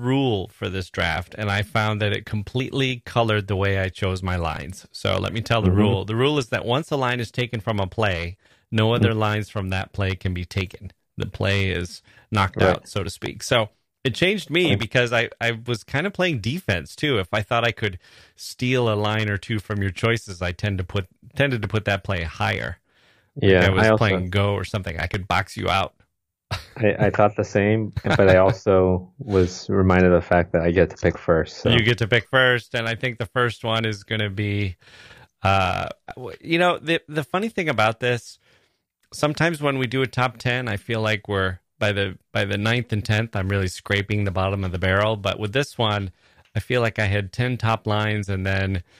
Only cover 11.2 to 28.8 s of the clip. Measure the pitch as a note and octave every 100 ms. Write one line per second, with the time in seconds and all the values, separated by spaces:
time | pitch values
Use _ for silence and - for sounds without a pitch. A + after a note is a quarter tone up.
11.2 | - - G2+ G2 F#2+ F2 F2+ - - -
12.2 | _ G#2+ F#2+ G2+ F#2+ F2+ - G2+ F#2+ -
13.2 | - A2+ - B2 G#2+ - _ _ C3+ A2+
14.2 | F3+ G#3 - D#3+ F3 G#2+ A2 C3 B2 A#2
15.2 | A#2 - A#2 A2+ A#2 A#2 - C#3 F#3 G3
16.2 | F3+ C#3 G2+ E3 - F#2 C#2 - D3+ A#2+
17.2 | F#2 G#2+ G#2+ A#2+ A#2 G#2+ G#2 F2+ - -
18.2 | - _ - - B2 B2+ A#2+ G#2 G#2 G#2+
19.2 | G#2 G2+ - A2 - G2+ G2 F2+ A2+ A#2
20.2 | - F2 F2+ F2 G#2+ F#2+ F2+ G#2 F#2 _
21.2 | - - C#3 B2 G2+ A2 G#2 G2 - F#2
22.2 | E2 - G#2 G#2 A1+ F#2+ _ _ _ _
23.2 | _ - G2+ F#2 G2 F#2+ A2 A2 A2 F#2+
24.2 | F#2 G2 G2+ G2+ F#2 G#2+ F#2 E2 E2 G#2
25.2 | F#2+ F2+ F#2+ - F#2 F#2 F#2+ - _ _
26.2 | _ _ _ - - - G#2+ - G#2 -
27.2 | G#2 G#2 G#2 - G2+ A2 G#2+ - - D#3+
28.2 | G2 F#2 F#2+ - - F#2+